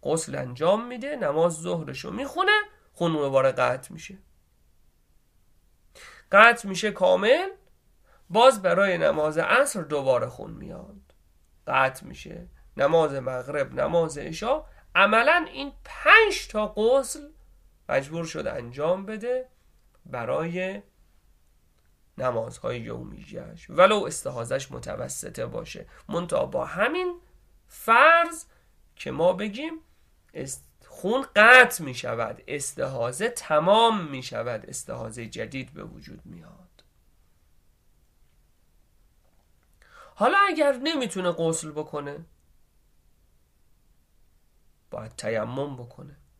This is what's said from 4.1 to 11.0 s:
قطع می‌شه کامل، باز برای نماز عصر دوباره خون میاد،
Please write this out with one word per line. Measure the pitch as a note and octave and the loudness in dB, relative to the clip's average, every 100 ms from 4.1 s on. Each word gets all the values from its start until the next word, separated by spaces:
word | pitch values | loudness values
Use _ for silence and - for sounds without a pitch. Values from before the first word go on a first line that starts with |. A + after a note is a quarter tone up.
| F#3+ _ _ _ _ _ _ _ _ _ _ _ _ _ _ _ _ _ - - - _ | -20 _ _ _ _ _ _ _ _ _ _ _ _ _ _ _ _ _ -20 -20 -20 _
قطع | G3 A3+ A#3 G3+ | 8 8 8 -2
می‌شه | F#3+ G#3+ | -4 -4
کامل، | E3+ F#3 F#3 G#3 D4 F#4+ F#4+ _ _ _ _ _ _ _ | 2 4 4 6 2 2 -8 _ _ _ _ _ _ _
باز | F#3+ B3+ A3 | 6 6 6
برای | F#3 E3+ G3+ F3 | 0 2 2 2
نماز | D#3 D3 D3+ D#3 | 2 2 0 0
عصر | - A#3+ - G#3 | 2 2 2 -2
دوباره | D3+ D3 C3 B2 A#2 | -4 -2 2 2 0
خون | - - | -10 -14
میاد، | A2 - D2+ - - | -14 -14 -16 -16 -20